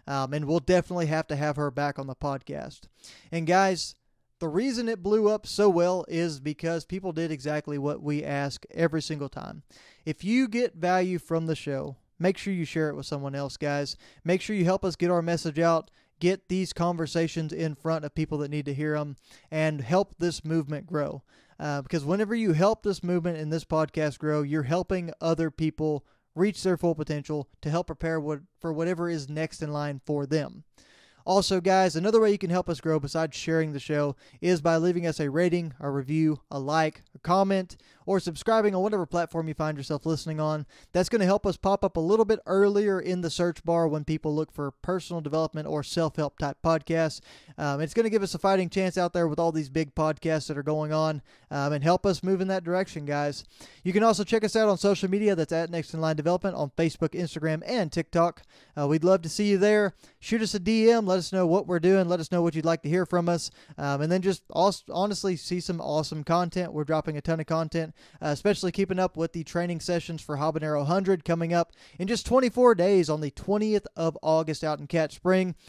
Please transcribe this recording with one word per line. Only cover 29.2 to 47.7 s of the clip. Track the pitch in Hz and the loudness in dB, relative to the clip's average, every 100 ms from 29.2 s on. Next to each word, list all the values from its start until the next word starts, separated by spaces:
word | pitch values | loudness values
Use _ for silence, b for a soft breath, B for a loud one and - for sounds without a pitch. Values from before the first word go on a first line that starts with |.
| 135 | -6
next | 151 160 - | -6 -6 -6
in | 151 | -6
line | 147 147 139 - | -4 -4 -6 -4
for | 147 143 | -4 0
them. | 156 135 - - b b b b b - | 0 -2 -10 -20 b b b b b 2
Also, | 190 180 190 | 2 4 2
guys, | 175 190 185 160 | 4 4 4 2
another | 190 226 | 4 6
way | 220 | 6
you | 202 | 4
can | 185 | 2
help | 180 180 | 0 0
us | 151 | -4
grow | 160 156 | 0 0
besides | 139 165 160 - | 0 -2 -4 -4
sharing | - 160 156 | -2 0 0
the | 143 | -4
show | - 151 147 135 b b | -4 0 0 -4 b b
is | 175 180 | 0 2
by | 160 165 | 4 4
leaving | 175 175 170 | 2 2 -2
us | 156 | -2
a | 147 | -2
rating, | 143 180 175 165 127 | 2 2 2 -2 -6
a | 143 | -4
review, | 139 131 156 156 151 _ | -4 -2 2 2 0 _
a | 139 | -8
like, | 135 160 160 - - - | -2 0 0 -2 -20 -14
a | |
comment, | - 185 196 196 185 - b b b | 0 2 4 2 -2 -12 b b b
or | 190 | -2
subscribing | 180 156 - 220 208 185 | -2 -6 2 2 4 2
on | |
whatever | 202 208 170 | 0 -2 -2
platform | 175 170 165 160 | -2 -2 -2 -4
you | |
find | 151 156 151 | -4 -4 -4
yourself | 135 147 156 | -6 -4 -2
listening | 151 - 156 | -4 -4 -4
on. | 151 156 147 b b | -2 -2 -6 b b
That's | 175 185 | 0 2
gonna | 233 | 2
help | 180 202 202 | 4 2 0
us | 170 | 0
pop | 190 196 196 | 0 2 0
up | 170 | 0
a | |
little | 160 220 214 | 2 4 4
bit | 214 - | 0 0
earlier | 190 202 202 208 190 | 4 4 4 2 0
in | 170 180 | -2 -2
the | 170 | -2
search | - 175 160 | 0 -2 -2
bar | 160 170 165 | 0 2 2
when | 156 | 0
people | 143 156 156 151 | -2 -2 -2 -2
look | 156 | -4
for | - 143 | -4 -8
personal | - - 185 - 170 | -6 -4 -4 -4 -8
development | 151 156 160 156 151 | -2 -2 -2 -4 -4
or | 151 | -4
self-help | 139 - 160 - 147 - | -2 0 0 0 -4 -2
type | 147 - | -6 -2
podcasts. | 165 160 - 165 160 - B B B B | 0 0 2 0 0 -2 B B B B
Um, | 147 | -4